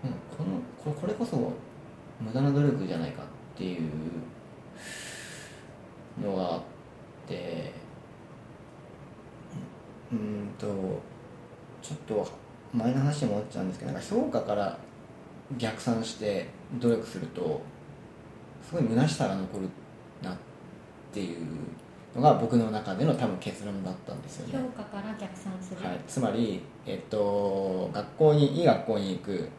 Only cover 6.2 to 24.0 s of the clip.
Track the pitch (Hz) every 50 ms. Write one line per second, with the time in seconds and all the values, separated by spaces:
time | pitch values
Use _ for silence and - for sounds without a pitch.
6.2 | 101 104 98 95 92 87 85 87 - - - - - - - - - - - -
7.2 | - - 87 87 87 87 82 80 76 - - - - - - - - - - -
8.2 | - - - - - - - - - - - - - - - - - - - -
9.2 | - - - - - - - - - - - - - - - - - - 123 113
10.2 | 107 107 104 104 104 101 - - - 107 101 95 95 95 101 - - - - -
11.2 | - - - - - - - - - - - - - - 151 - - - 110 104
12.2 | - - - - - - - - - - - 117 113 120 127 139 135 143 - -
13.2 | 131 113 101 104 107 - - - 95 92 92 - - - 139 - - - 196 233
14.2 | 302 302 - - - - 104 104 101 95 - - - - - - - - - -
15.2 | - - - - - - 143 120 117 110 107 - - 127 117 113 110 - - -
16.2 | 107 104 101 92 - - - - - - - 120 123 117 117 110 110 - - 95
17.2 | 87 80 - - 90 80 76 - - - - - - - - - - - - -
18.2 | - - - - - - - - - - 160 175 147 110 113 117 139 156 - -
19.2 | 135 101 95 95 95 95 - 101 95 92 - - - - - - - - - -
20.2 | - 92 92 92 - - - - - - - - - - - - - - - 104
21.2 | 95 87 85 85 82 76 80 78 73 - - - - - - - - - - 123
22.2 | 127 151 127 - 117 117 - 120 113 110 107 107 104 101 95 95 131 160 135 -
23.2 | 127 110 98 92 - 107 95 - 101 104 101 98 95 92 92 -